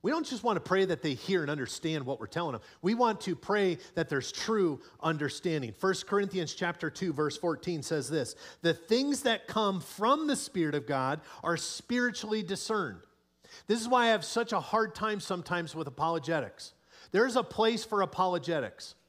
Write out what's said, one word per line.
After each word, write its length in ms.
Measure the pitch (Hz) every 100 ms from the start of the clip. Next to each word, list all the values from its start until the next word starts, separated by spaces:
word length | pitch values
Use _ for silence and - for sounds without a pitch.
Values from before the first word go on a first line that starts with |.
We 80 | 185
don't 160 | 320 -
just 160 | 240
want 140 | 226 185
to 40 |
pray 240 | - 190 190
that 160 | 165
they 140 | 156 131
hear 260 | - 190
and 80 | 143
understand 560 | 147 120 - 160 156 131
what 140 | 131
we're 80 | 107
telling 240 | 165 170
them. 100 | 117 - -
We 100 | 180
want 260 | 233 240 214
to 140 | - 170
pray 440 | - 208 190 165 - -
that 140 | 160
there's 220 | 139 -
true 480 | - - 220 180 135 - -
understanding. 720 | 160 156 147 - 180 156 120
First 320 | 107 190 185 -
Corinthians 480 | 202 202 185 156
chapter 380 | - 175 170 160
two, 200 | - 185
verse 240 | 143 151 -
fourteen 460 | 175 160 - 165
says 260 | 131 156 123
this, 280 | 156 120 - - -
"The 140 | 170 160
things 480 | - 233 277 285
that 240 | 240 220 -
come 340 | 220 208 190
from 460 | 135 - 220 294 302
the 80 | 262
Spirit 400 | - 190 160 147
of 100 | 139
God 340 | 139 131 156 - -
are 140 | 160 165
spiritually 880 | - - - 240 247 - 214 214
discerned." 580 | 175 190 - 214 156 90 - _ _ _ - - -
This 160 | 226
is 60 | 226
why 180 | 254 233
I 40 |
have 140 | 220
such 300 | 151 226 226
a 60 | 196
hard 340 | 143 220 220
time 260 | - 214 208
sometimes 540 | - 180 - 175 165
with 140 | 156 143
apologetics. 840 | 127 160 165 143 160 107 - - _ _ - -
There's 240 | 190 247 240
a 80 |
place 400 | 208 - 220 226
for 180 | - 202
apologetics. 920 | 185 - 185 175 139 160 113 - - -